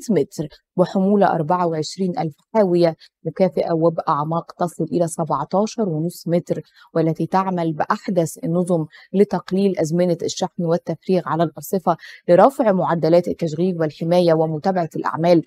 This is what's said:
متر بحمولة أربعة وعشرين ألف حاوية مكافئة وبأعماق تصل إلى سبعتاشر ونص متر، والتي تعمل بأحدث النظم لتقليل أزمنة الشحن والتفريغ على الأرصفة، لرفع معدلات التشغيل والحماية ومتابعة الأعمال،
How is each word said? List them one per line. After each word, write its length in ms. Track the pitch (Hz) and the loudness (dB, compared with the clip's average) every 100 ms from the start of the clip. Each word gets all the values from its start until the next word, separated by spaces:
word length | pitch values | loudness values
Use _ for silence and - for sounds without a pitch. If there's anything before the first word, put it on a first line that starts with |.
| - | 2
متر 380 | 175 - - 151 - _ - | -2 -2 -6 -12 -12 _ 0
بحمولة 500 | 175 202 190 208 185 | 0 2 2 4 2
أربعة 400 | 165 156 180 175 | 0 -2 0 0
وعشرين 520 | 160 156 - 190 175 | -2 -6 -4 -4 -4
ألف 140 | 165 - _ | -6 -8 _
حاوية 420 | 226 196 175 170 160 - _ 160 | 0 2 4 2 0 -16 _ -10
مكافئة 480 | - 185 - - | 0 0 0 -2
وبأعماق 800 | 165 165 165 - 147 151 165 - | 2 2 0 -2 -2 -2 -4 -6
تصل 320 | - 175 - | -6 -6 -4
إلى 240 | 160 170 170 | -4 0 -2
سبعتاشر 840 | - 156 143 151 190 214 - 202 | -2 -4 -4 -2 -2 -2 -2 -4
ونص 380 | 151 170 - - | -2 -4 -6 -2
متر، 340 | 175 - 156 - _ _ 165 | -2 -2 -8 -8 _ _ -2
والتي 300 | 160 156 165 | -2 -2 -2
تعمل 480 | 190 190 180 165 | -2 -2 -2 -4
بأحدث 640 | 151 - 214 - 180 165 - | -4 -4 -4 -2 -2 -2 -4
النظم 420 | 165 175 180 170 151 - _ | -4 -2 0 -2 -2 -10 _
لتقليل 640 | 190 202 180 - 190 196 180 | 0 0 0 -4 0 0 0
أزمنة 380 | 156 170 180 170 | -2 0 0 0
الشحن 400 | - - 185 - | -4 -6 -8 -4
والتفريغ 580 | 165 170 - 165 - 185 135 | -2 -2 -2 -8 -2 -2 0
على 180 | 156 | -2
الأرصفة، 540 | 165 - - 196 185 160 - - - | -2 -4 -6 -2 0 -2 -6 -12 4
لرفع 420 | 175 233 277 220 | 6 6 6 0
معدلات 560 | 190 147 170 160 175 175 | 2 0 0 4 4 2
التشغيل 520 | - 165 156 185 170 | -6 -6 -2 -2 -2
والحماية 540 | 156 - 165 180 170 | -4 -4 0 2 4
ومتابعة 560 | 160 160 156 190 185 165 156 | 2 0 -2 -2 -2 -4 -6
الأعمال، 480 | - 143 170 175 | -6 0 4 4